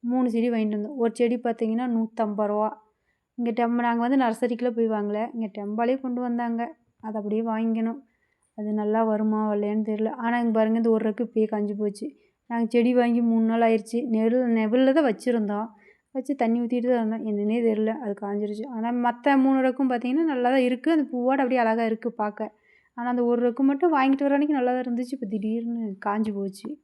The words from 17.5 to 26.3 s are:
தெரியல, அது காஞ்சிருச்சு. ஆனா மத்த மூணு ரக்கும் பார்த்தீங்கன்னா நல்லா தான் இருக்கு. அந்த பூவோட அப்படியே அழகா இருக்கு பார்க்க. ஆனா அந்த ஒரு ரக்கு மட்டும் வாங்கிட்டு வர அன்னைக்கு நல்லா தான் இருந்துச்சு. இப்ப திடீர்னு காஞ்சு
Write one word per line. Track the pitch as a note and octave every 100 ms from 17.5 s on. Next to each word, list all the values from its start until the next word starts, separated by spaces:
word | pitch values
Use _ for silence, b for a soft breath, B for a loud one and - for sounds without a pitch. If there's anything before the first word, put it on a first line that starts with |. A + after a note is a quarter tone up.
| A3+
தெரியல, | A#3 G#3+ A3 A3+
அது | A#3+ G3+
காஞ்சிருச்சு. | G3+ G3+ G#3 G#3 B3+
ஆனா | A#3 A3+ B3
மத்த | A#3+ A#3+ C4 C4+
மூணு | C4 C4+
ரக்கும் | C4 B3+ C4+
பார்த்தீங்கன்னா | B3 B3 C4+ E4
நல்லா | C4 B3
தான் | C4+ B3+
இருக்கு. | B3 D#4
அந்த | D#4+ C4+
பூவோட | B3 B3 C4+
அப்படியே | C4 B3+
அழகா | A3+ A3 A3+
இருக்கு | A3 A#3+
பார்க்க. | A#3 G#3 G#3 G#3+ _ b b b -
ஆனா | A#3+
அந்த | B3
ஒரு | A#3+ A#3+
ரக்கு | A#3+ A#3
மட்டும் | C4+ C#4 F4
வாங்கிட்டு | D4+ C4+ C4+ C#4
வர | C#4
அன்னைக்கு | D4 C#4+
நல்லா | B3
தான் | B3+ B3+
இருந்துச்சு. | A#3+ B3 C4
இப்ப | A#3
திடீர்னு | G#3 G#3+ A3+ A#3 A#3 A3 G3
காஞ்சு | G#3 G#3 A3